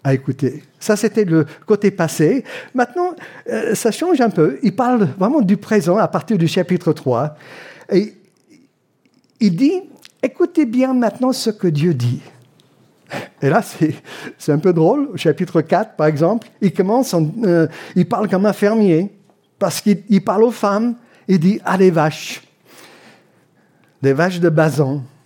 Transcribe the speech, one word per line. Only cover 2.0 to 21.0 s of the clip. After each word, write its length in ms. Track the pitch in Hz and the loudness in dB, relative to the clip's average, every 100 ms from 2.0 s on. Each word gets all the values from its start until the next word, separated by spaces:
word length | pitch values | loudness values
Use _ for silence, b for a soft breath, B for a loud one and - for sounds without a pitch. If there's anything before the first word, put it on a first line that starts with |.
| 160 - 156 262 - B B | -4 0 0 0 -4 B B
Maintenant, 420 | 254 240 359 359 311 B B - | -4 -2 -2 -4 -6 B B -8
euh, 260 | 180 - - | -6 -4 -2
ça 160 | 226 | -2
change 300 | 208 339 294 | -2 0 2
un 80 | 233 | 2
peu. 300 | 180 156 139 | 2 0 2
Il 120 | 214 190 | -2 0
parle 300 | 247 247 180 127 | 0 2 0 0
vraiment 240 | 190 302 | 0 2
du 160 | 185 202 | 2 0
présent 400 | - 214 170 196 | 0 0 2 0
à 100 | 180 | 0
partir 300 | 180 - 208 | -2 -2 0
du 100 | 165 | 0
chapitre 460 | 185 175 180 170 | 0 -2 -2 0
trois. 420 | 151 135 117 151 - B B B B - | -2 -2 -2 -2 -8 B B B B -2
Et 240 | 196 208 - _ _ _ - _ _ _ _ _ _ _ _ | -2 -2 -10 _ _ _ -20 _ _ _ _ _ _ _ _
il 160 | 214 170 | 0 2
dit, « 260 | 277 370 381 - - _ | 2 0 -6 -20 -20 _
Écoutez 420 | - - 349 - 262 | -6 0 0 2 0
bien 280 | 240 262 | 0 0
maintenant 400 | 254 226 - 254 | 2 0 0 -2
ce 160 | 254 226 | 0 -4
que 180 | 214 180 | -2 -2
Dieu 260 | 147 170 | 2 0
dit. » 280 | 139 120 123 - - _ _ _ _ _ _ _ B B _ | 0 -2 -2 -10 -20 _ _ _ _ _ _ _ B B _
Et 80 | 139 | 0
là, 120 | 190 | 0
c'est, 340 | - - 156 - B B B - | -2 -2 -2 -2 B B B -10
c'est 140 | - | -2
un 80 | 147 | 0
peu 140 | 185 | 2
drôle. 360 | 165 160 285 285 | 2 2 2 -2
Au 40 | 180 | -2
chapitre 440 | 170 147 180 170 | -2 -2 -2 -2
quatre, 340 | 156 180 220 - | 0 -2 -2 -2
par 120 | 156 | 0
exemple, 400 | 147 165 226 - _ | 2 0 0 -6 _
il 120 | 196 | -2
commence, 400 | - 190 240 254 | 0 0 0 0
en, 160 | 175 156 214 | 0 -2 -2
euh, 240 | 220 170 160 B B 185 | 0 2 0 B B -2
il 120 | 175 | 0
parle 220 | 226 202 | -2 -2
comme 160 | 185 208 | 0 0
un 80 | |
fermier, 580 | - 202 226 202 160 196 _ _ _ _ _ | 0 0 2 2 2 0 _ _ _ _ _
parce 220 | 196 - | -4 -2
qu'il, 220 | 208 180 - | 0 0 2
il 140 | 196 | 0
parle 200 | 196 196 | 2 2
aux 80 | 233 | 2
femmes, 440 | - 208 202 240 233 | 2 -2 0 -2 -6